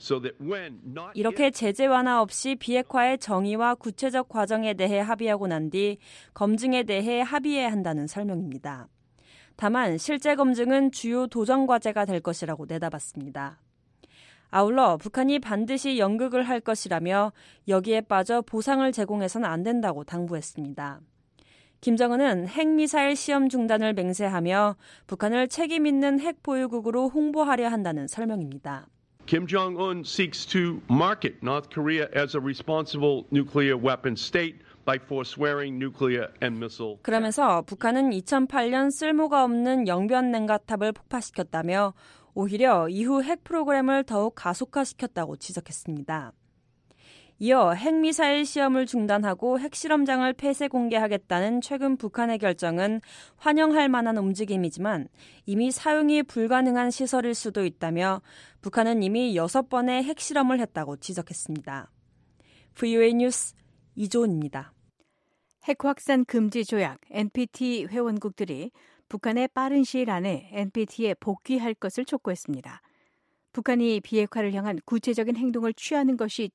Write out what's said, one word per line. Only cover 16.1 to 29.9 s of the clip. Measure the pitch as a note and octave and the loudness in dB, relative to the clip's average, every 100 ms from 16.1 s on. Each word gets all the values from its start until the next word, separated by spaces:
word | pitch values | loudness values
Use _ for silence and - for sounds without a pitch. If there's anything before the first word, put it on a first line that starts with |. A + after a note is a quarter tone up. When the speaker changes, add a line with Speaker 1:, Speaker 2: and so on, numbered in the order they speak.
| A3 B3+ B3 B3 | 2 0 0 0
Speaker 2:
할 | B3 | -2
것이라며 | A3+ A3 - E3+ E3+ G3 G#3 - - - - | -2 -4 -2 -2 0 2 0 -2 -18 -12 0
여기에 | F#3+ F#3+ A3 | 0 2 0
빠져 | A3 G3 F#3 A#3+ | 2 0 2 0
보상을 | A3+ A3 A3 C4+ C4+ | -2 -4 0 2 2
제공해서는 | B3+ G3+ G#3 F#3+ A3+ G#3+ | 0 -2 -2 -2 -2 -2
안 | E3 | -2
된다고 | F#3+ A#3+ G#3+ D3 | -2 0 -2 -4
당부했습니다. | D3 F3 F3 E3 D3 - C#3+ C#3 C#3+ C#3 D3+ _ _ _ _ _ _ _ | -6 -6 -4 -6 -8 -10 -10 -8 -10 -10 -18 _ _ _ _ _ _ _
김정은은 | - A#3 A#3+ A#3+ C#4 F#3 F3+ | 0 4 4 4 2 2 -2
핵미사일 | C#4+ D#4 D#4 D4+ D4+ C#4 C#4+ | 0 2 4 4 2 2 0
시험 | - C#4+ C4+ | 0 2 2
중단을 | B3+ A3+ G#3+ A3 | 2 2 2 2
맹세하며 | G3+ F3+ F3+ G3+ F#3 E3+ F#3+ G#3 G#3 - - - | 0 -2 -2 -2 0 2 4 2 0 -10 -20 -14
북한을 | F#3+ G#3 A#3+ B3+ | -4 0 0 0
책임 | - E4 E4 D4+ | 0 -2 2 2
있는 | C#4 C#4 C#4 | 4 4 2
핵 | D#4 - | 0 -4
보유국으로 | - C4 C4 A#3 A3 A#3 C4 | -4 -2 -2 -2 -2 0 0
홍보하려 | C#4 D4+ D4 D4 B3+ A#3 | 2 0 2 2 2 0
한다는 | A3+ F#3 D#3 C#3 | 0 -2 -4 -6
설명입니다. | - A3+ G#3+ D3 C#3 D3 C#3 D3 _ _ _ - | -6 -4 -4 -6 -8 -10 -10 -12 _ _ _ -2
Speaker 1:
Kim | E3 D#3 | 0 2
Jong-un | F#3+ F#3 F3 F#3+ | 0 0 -2 -4